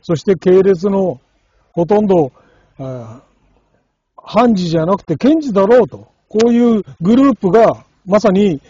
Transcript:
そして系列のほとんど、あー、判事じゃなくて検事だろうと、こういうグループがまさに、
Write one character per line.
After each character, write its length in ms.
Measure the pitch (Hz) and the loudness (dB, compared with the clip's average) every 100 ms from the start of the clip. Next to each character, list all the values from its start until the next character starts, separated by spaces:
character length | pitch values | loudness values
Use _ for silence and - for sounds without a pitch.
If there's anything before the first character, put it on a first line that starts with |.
そ 140 | - 160 | -6 -6
し 80 | |
て 120 | - 185 | -2 -2
系 280 | 180 185 | 2 2
列 260 | 190 180 202 | 2 0 -2
の 300 | 196 185 127 _ _ _ _ _ | -2 -4 -6 _ _ _ _ _
ほ 140 | - 170 | -6 0
と 160 | 208 | 0
ん 60 | 214 | 2
ど、 240 | 185 135 _ _ _ _ _ | 0 0 _ _ _ _ _
あ 40 | |
ー、 400 | 135 127 110 120 _ _ _ _ _ _ _ _ _ - | -14 -14 -16 -20 _ _ _ _ _ _ _ _ _ -20
判 400 | - 202 247 202 | -4 0 2 0
事 140 | 175 | -2
じ 80 | 165 | -2
ゃ 80 | 160 | -2
な 120 | 196 | -4
く 60 | |
て 120 | - 156 | -4 -2
検 300 | 247 320 285 | 0 0 0
事 80 | |
だ 120 | 196 196 | -2 2
ろ 180 | 247 | 2
う 40 | 180 | 2
と、 200 | 98 - _ _ | -6 -20 _ _
こ 120 | 214 233 | -2 0
う 60 | |
い 260 | 233 240 220 | 2 2 0
う 40 | 180 131 | -4 -6
グ 140 | 170 247 | 0 2
ル 160 | 277 | 2
ー 40 | 233 | 0
プ 160 | 190 | 0
が 340 | 208 208 123 _ _ - | 2 2 0 _ _ -2
ま 140 | 208 | 0
さ 100 | 220 | 2
に、 320 | 185 208 143 _ | 2 0 -2 _